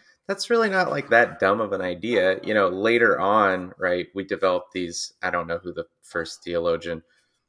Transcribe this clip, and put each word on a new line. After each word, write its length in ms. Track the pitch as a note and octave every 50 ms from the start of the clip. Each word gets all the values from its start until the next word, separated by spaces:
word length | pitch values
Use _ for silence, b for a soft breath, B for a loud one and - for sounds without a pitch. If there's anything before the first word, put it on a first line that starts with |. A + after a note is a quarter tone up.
| b b b b b
that's 220 | - G3 G3 - -
really 200 | A#3 A3+ A3+ G#3
not, 200 | F#3+ F#3 F3+ -
like, 200 | D3 C#3+ - -
that 300 | A#2 A#2 A#2+ A#2 - -
dumb 200 | - F#2+ G#2 A2+
of 100 | A2 G2 G2
an 80 | F#2+
idea. 580 | F#2 F2+ F2 F2 G2 A#2+ A#2+ G2 F#2 F#2+ F#2 - -
You 100 | G2 G#2+
know, 160 | G#2+ G2 F2+
later 500 | F#2 F#2+ G#2 A2+ A#2 A#2+ A#2+ G#2+ F#2 C2+
on, 540 | F#2 G2 G#2 A2 G2+ F#2+ F#2 F#2 F2+ F#2 -
right, 300 | - F#2 F2+ F2+ F2+ F2 - -
we 80 | G2 F#2+
develop 480 | G2 G2+ E2 F#2+ F#2 F2+ F2 - _ -
these, 400 | F#2 F2 E2+ E2+ - - - _ -
I 80 | F#2 F#2
don't 180 | F2 F2 E2
know 120 | E2 E2+ E2+
who 120 | F2 F2 D#2+
the 120 | E2 E2 _ _ _
first 420 | _ - - F2 E2 D#2+ - - -
theologian, 600 | F2 E2+ E2+ E2+ E2+ E2+ E2 E2 E2+ E2 D#2+ - _ _ _ _ _ _ _ _